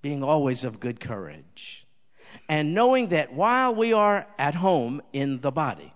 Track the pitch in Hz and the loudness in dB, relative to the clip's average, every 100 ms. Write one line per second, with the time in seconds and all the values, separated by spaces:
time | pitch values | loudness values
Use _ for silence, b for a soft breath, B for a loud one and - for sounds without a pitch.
0 | 143 147 135 156 139 123 127 107 120 113 | -6 -4 0 2 2 -2 -6 -6 -8 -8
1 | 135 107 85 - - - - - _ _ | -10 -10 -10 -16 -20 -20 -20 -20 _ _
2 | _ B B B B 151 151 180 247 262 | _ B B B B -2 0 4 4 4
3 | 226 165 143 - 202 247 262 220 226 220 | 2 0 0 0 2 4 2 2 2 4
4 | 208 202 - - 143 165 185 170 117 143 | 4 2 -2 -4 -2 0 2 2 0 -4
5 | - 139 139 131 139 131 147 80 71 | -8 -4 -2 -2 -2 -2 -2 -4 -14